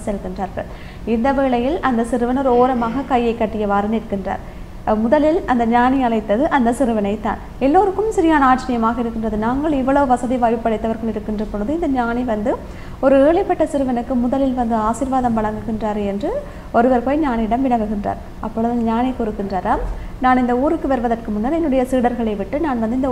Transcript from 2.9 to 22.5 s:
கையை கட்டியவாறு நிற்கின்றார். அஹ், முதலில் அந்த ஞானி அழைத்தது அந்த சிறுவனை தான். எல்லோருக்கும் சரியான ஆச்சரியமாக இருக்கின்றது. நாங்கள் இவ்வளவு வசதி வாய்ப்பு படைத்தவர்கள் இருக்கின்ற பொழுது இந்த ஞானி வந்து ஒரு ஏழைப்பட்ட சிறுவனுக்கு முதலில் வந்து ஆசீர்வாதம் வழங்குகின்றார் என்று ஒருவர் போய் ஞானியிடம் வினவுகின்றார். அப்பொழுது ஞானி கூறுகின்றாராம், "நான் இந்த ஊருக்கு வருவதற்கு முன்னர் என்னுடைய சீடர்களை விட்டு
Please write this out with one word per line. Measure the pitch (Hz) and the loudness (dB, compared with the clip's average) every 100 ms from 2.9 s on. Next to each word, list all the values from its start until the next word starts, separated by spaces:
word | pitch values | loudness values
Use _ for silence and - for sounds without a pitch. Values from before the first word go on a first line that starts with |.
| 269 269 | -4 0
கையை | 247 240 | 0 0
கட்டியவாறு | 226 214 214 208 202 214 | 0 -2 -2 0 0 0
நிற்கின்றார். | 220 220 196 190 - - - - - - | -2 -4 -6 -6 -8 -10 -14 -14 -6 -2
அஹ், | 214 | 0
முதலில் | 226 302 302 349 - | 4 4 4 2 0
அந்த | 254 233 | 0 2
ஞானி | 240 247 269 240 | 4 4 2 2
அழைத்தது | 226 208 208 294 285 | 0 0 0 2 2
அந்த | 233 247 | 2 2
சிறுவனை | 254 220 202 220 226 | 0 0 0 -2 -4
தான். | - - - 269 | -6 -8 -2 2
எல்லோருக்கும் | 349 403 392 440 403 | 4 4 2 0 2
சரியான | 330 311 269 | 4 6 4
ஆச்சரியமாக | 262 269 240 226 240 | 2 0 0 0 0
இருக்கின்றது. | 233 226 220 214 220 | -2 -2 -2 -2 0
நாங்கள் | 269 311 277 | 0 0 0
இவ்வளவு | 254 277 277 | 2 2 4
வசதி | 240 240 254 | 2 0 0
வாய்ப்பு | 233 233 226 | 2 0 0
படைத்தவர்கள் | 214 220 226 226 | -2 -2 -4 -4
இருக்கின்ற | 214 - 208 214 | -4 -4 -4 -4
பொழுது | 208 208 330 | -4 -2 -2
இந்த | 330 262 | 0 0
ஞானி | 233 240 247 | 0 -2 -2
வந்து | 214 220 480 - - - - 269 | -2 -2 -4 -6 -14 -12 0 4
ஒரு | 269 285 | 6 6
ஏழைப்பட்ட | 339 392 359 311 | 4 2 0 0
சிறுவனுக்கு | 302 262 240 240 254 | 0 0 -2 -2 0
முதலில் | 240 269 269 247 | 0 2 0 0
வந்து | 233 226 214 | 0 0 0
ஆசீர்வாதம் | 233 262 262 247 226 | -2 -2 0 0 0
வழங்குகின்றார் | 214 214 214 220 214 208 202 | -2 -4 -6 -4 -2 -2 -2
என்று | 202 294 539 587 - - 254 | -2 -2 -4 -6 -12 -2 2
ஒருவர் | 247 254 262 | 4 4 2
போய் | 294 | 0
ஞானியிடம் | 294 226 214 233 269 | 0 0 0 0 2
வினவுகின்றார். | 240 208 208 202 196 - - 220 | 0 0 -2 -4 -6 -10 -10 -6
அப்பொழுது | 226 233 240 226 | -2 -2 0 0
ஞானி | 226 254 254 | 0 0 -2
கூறுகின்றாராம், | 220 208 196 190 196 269 - - - - | -4 -4 -4 -2 -2 -2 -2 -6 -10 0
"நான் | 254 254 | 2 4
இந்த | 240 247 | 2 2
ஊருக்கு | 294 330 294 | 2 0 0
வருவதற்கு | 254 233 226 233 | 0 0 -2 -2
முன்னர் | 208 233 330 | -2 0 0
என்னுடைய | 320 262 247 | 2 0 2
சீடர்களை | 254 240 240 220 202 | 2 0 0 -2 -2
விட்டு | 196 | -4